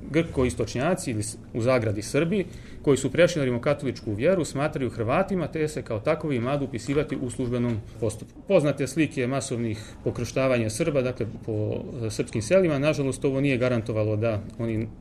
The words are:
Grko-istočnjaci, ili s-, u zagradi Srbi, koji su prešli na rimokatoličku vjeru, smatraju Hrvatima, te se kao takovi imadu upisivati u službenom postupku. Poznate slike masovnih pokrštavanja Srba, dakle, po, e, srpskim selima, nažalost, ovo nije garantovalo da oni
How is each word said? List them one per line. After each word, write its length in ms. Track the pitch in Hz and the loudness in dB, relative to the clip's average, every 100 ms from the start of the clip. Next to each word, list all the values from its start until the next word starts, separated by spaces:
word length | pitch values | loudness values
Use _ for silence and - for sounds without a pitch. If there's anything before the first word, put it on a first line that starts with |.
| - | 0
Grko-istočnjaci, 1000 | 151 165 - 127 123 110 - 151 185 - | -2 0 0 0 0 -4 0 0 0 -2
ili 120 | 107 | -4
s-, 140 | 101 - - | -4 -8 -8
u 80 | 127 | -2
zagradi 400 | 117 127 110 101 | 2 4 2 -2
Srbi, 440 | 107 135 165 107 87 - - - | 0 0 2 0 -2 -8 -14 -2
koji 160 | - 135 | 2 4
su 140 | 131 | 2
prešli 280 | 151 175 170 | 4 4 4
na 60 | 131 | 0
rimokatoličku 680 | 120 147 143 135 - 117 | 2 0 0 -2 -4 -4
vjeru, 320 | 101 143 185 143 | 2 2 2 0
smatraju 440 | 135 151 151 123 | -2 -2 -2 -4
Hrvatima, 580 | 113 110 156 190 190 139 | -2 0 2 2 0 -2
te 200 | 160 151 | -2 -2
se 140 | 143 | -2
kao 180 | - 110 | -4 -2
takovi 360 | 143 165 160 127 | 0 0 0 0
imadu 300 | 120 143 135 | 0 0 -2
upisivati 520 | 117 - 143 143 131 | -4 0 0 0 -2
u 80 | 127 | -4
službenom 480 | - 123 123 120 110 - - | -2 -2 0 0 -2 -6 -2
postupku. 420 | 113 - - - - | -2 -2 -12 -16 2
Poznate 400 | 190 147 143 131 | 4 4 0 -2
slike 400 | 165 147 139 123 | 0 0 0 -2
masovnih 520 | 135 - 117 117 107 - - | -2 -2 -4 -2 -4 -10 -6
pokrštavanja 680 | 123 117 117 135 131 120 110 | -4 -4 -2 0 2 2 0
Srba, 320 | - 165 143 | 0 2 2
dakle, 240 | 123 123 110 - - | 0 -2 -4 -4 -4
po, 300 | 107 107 120 190 131 110 | -2 0 -2 -6 -6 -4
e, 40 | |
srpskim 320 | 110 - 117 | -2 -2 -2
selima, 380 | 101 185 175 139 | 4 6 6 4
nažalost, 460 | 147 143 135 127 143 | 2 2 0 0 0
ovo 160 | 135 | 2
nije 160 | 143 127 | 2 2
garantovalo 580 | 123 120 107 110 107 107 | 2 2 0 0 0 2
da 260 | 113 104 98 - | 0 0 -6 -6
oni 280 | 117 110 113 - | -2 -2 -4 -8